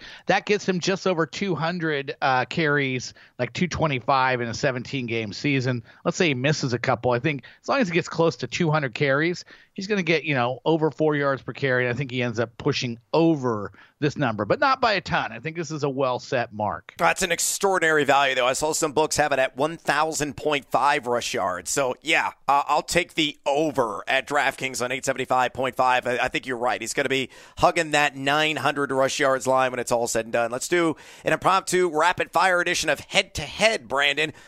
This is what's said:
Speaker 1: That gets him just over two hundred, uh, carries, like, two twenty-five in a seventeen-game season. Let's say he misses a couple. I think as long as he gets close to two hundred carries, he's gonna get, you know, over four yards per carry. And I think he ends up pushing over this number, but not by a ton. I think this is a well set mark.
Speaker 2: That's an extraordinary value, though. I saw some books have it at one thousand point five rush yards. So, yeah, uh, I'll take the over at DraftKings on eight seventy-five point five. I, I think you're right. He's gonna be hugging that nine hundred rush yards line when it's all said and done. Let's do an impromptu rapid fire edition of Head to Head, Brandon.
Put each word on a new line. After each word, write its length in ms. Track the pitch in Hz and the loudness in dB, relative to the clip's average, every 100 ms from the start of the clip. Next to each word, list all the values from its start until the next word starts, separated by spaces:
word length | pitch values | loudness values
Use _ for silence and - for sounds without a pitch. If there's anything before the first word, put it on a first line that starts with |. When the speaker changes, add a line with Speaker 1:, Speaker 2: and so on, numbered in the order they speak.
| - - - | -16 -6 0
Speaker 1:
That 180 | 190 - | 0 2
gets 220 | 202 - | 0 0
him 120 | 185 | -2
just 260 | - 190 190 | 0 0 0
over 200 | 170 160 | 0 -2
two 280 | - 202 | -2 -2
hundred, 640 | 147 160 180 160 147 139 - | -2 -2 -2 -2 -2 -4 -2
uh, 240 | 143 131 123 | 2 2 0
carries, 680 | - 151 143 139 127 - - - - | 0 2 2 0 -2 -6 -14 -18 -6
like, 140 | 123 | -6
two 160 | - 175 | -2 -4
twenty-five 720 | - 156 131 - 135 131 127 | 0 -2 0 0 2 2 0
in 80 | 120 | -2
a 60 | |
seventeen-game 800 | 107 143 127 - 139 120 113 107 | -2 -2 -2 -4 -6 -4 -4 -4
season. 500 | - 147 135 127 120 - - 170 | -4 0 0 0 -4 -8 -6 -4
Let's 100 | 175 | 0
say 140 | 175 | 0
he 40 | |
misses 380 | 127 135 156 135 | 2 0 0 0
a 80 | 120 | 0
couple. 320 | 131 117 123 | 0 0 0
I 80 | 120 | 0
think 240 | 151 143 - - | 0 -4 -10 -12
as 60 | - | -2
long 140 | 269 | 0
as 80 | 196 | 0
he 40 | |
gets 140 | 165 - | 0 -2
close 300 | - 165 - | 0 0 0
to 100 | 123 | -6
two 240 | - 170 | -2 0
hundred 240 | 156 135 - | 0 -2 -2
carries, 480 | 143 139 165 175 - - _ - | 0 2 0 -4 -10 -20 _ -12
he's 100 | 190 | -4
gonna 140 | 208 | -2
get, 200 | 175 160 | 2 0
you 100 | 151 | 0
know, 260 | 139 117 107 160 | 0 0 0 0
over 240 | 160 156 | 2 2
four 260 | - 156 147 | 2 0 2
yards 280 | 143 135 | 0 -2
per 100 | - | -6
carry. 320 | 127 139 127 123 | -4 0 2 0
And 80 | |
I 40 | 120 | -2
think 120 | 139 | -4
he 140 | 127 | -2
ends 160 | 123 113 | -2 -2
up 180 | 117 - | -4 -2
pushing 400 | 151 127 123 117 _ | -4 -2 -4 -8 _
over 580 | 151 165 156 127 107 95 - - _ | 2 4 2 0 -4 -6 -14 -20 _
this 180 | 147 - | -4 0
number, 260 | 131 107 | -2 -2
but 160 | 101 233 | -2 2
not 220 | 285 269 | 2 2
by 120 | 240 | 2
a 80 | 196 | 0
ton. 300 | - 170 110 | 0 -2 -2
I 80 | 113 | -6
think 160 | 151 160 | -10 -8
this 160 | 147 | -8
is 120 | 156 | -4
a 60 | 143 | -4
well 300 | 131 131 123 | 0 0 -2
set 320 | - 131 113 | -2 -2 -2
mark. 400 | 107 104 82 - - | -4 -4 -6 -10 0
Speaker 2:
That's 240 | 165 165 | 0 2
an 100 | 185 | -2
extraordinary 720 | 170 - - 196 185 165 156 | -2 -2 0 0 2 4 4
value, 320 | 139 139 139 131 | 4 4 4 2
though. 100 | 123 | 2
I 60 | |
saw 200 | 131 151 | 0 -2
some 180 | 156 160 | -2 0
books 240 | 139 156 - | 0 0 0
have 160 | 147 | 2
it 80 | 135 | 2
at 160 | 131 123 | 0 0
one 220 | 151 165 | -4 -2
thousand 580 | - 147 160 151 147 117 | -2 0 0 -2 -6 -4
point 300 | 151 147 123 | -2 -2 0
five 380 | 131 139 147 120 | 2 2 2 0
rush 260 | 120 - | -2 -2
yards. 380 | 120 92 90 92 | -2 -2 -4 -4
So, 240 | - 131 123 | -2 -2 -2
yeah, 300 | 143 160 101 - - | 0 2 2 0 0
uh, 160 | 143 143 | 0 2
I'll 140 | 151 | 0
take 320 | - 175 175 | 0 0 0
the 240 | - 151 - - | -2 -2 -2 -2
over 580 | 139 160 135 113 98 - | 0 2 0 0 -2 -2
at 200 | 131 123 | -2 0
DraftKings 560 | 143 131 - 131 123 | 0 0 -2 -6 -4
on 80 | 123 | -4
eight 140 | 131 135 | -2 -4
seventy-five 480 | 127 123 127 123 | -4 0 2 2
point 220 | - 131 117 | 0 -4 0
five. 300 | 127 127 123 | 2 2 2
I, 100 | 120 | 0
I 100 | 123 | -2
think 180 | 156 123 | -2 -4
you're 120 | 120 | -2
right. 240 | 120 98 | -2 -2
He's 120 | 110 | -2
gonna 140 | - 131 | -2 0
be 200 | 131 123 - - - | 0 -2 -10 -20 2
hugging 340 | 165 170 160 | 2 2 0
that 260 | 147 147 135 | 2 2 0
nine 400 | 135 147 156 147 | 0 0 0 0
hundred 340 | 135 143 139 | -2 -2 -2
rush 260 | 135 135 - | 0 0 2
yards 280 | 135 131 123 | 0 2 2
line 240 | 131 131 | 2 2
when 80 | 123 | -2
it's 140 | 117 | -2
all 140 | 120 117 | 0 0
said 180 | 117 113 | -2 -2
and 80 | |
done. 180 | 120 117 | -2 -2
Let's 160 | 123 - | -4 -2
do 300 | 175 165 143 - - | 2 2 -2 -10 -8
an 80 | - | -2
impromptu 580 | 156 156 190 185 185 180 | 0 2 2 2 0 2
rapid 420 | 151 170 180 160 | 2 2 2 0
fire 280 | 165 185 180 | 2 4 2
edition 300 | 175 170 160 | 0 0 0
of 100 | 139 | -2
Head 340 | - 190 202 - | 0 -2 0 -6
to 80 | |
Head, 440 | 143 - 214 220 120 | -10 0 0 0 -2
Brandon. 460 | 135 143 143 156 - | 2 2 2 -2 -6